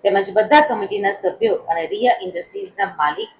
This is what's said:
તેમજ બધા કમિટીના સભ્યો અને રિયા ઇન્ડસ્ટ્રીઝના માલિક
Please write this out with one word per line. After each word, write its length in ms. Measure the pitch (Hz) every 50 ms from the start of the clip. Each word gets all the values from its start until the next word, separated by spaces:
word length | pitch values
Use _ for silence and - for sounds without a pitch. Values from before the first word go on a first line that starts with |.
| -
તેમજ 260 | 202 196 196 196 196
બધા 320 | 185 214 214 - 294 302 302
કમિટીના 440 | 294 233 208 196 190 208 202 196 196 196
સભ્યો 440 | - - 180 - - 220 220 190 - -
અને 180 | - 165 165 165
રિયા 360 | 156 196 208 233 247 - - 190
ઇન્ડસ્ટ્રીઝના 640 | 185 170 170 180 - - 202 196 180 - - 196 180 -
માલિક 360 | - 151 147 151 190 220 - _ _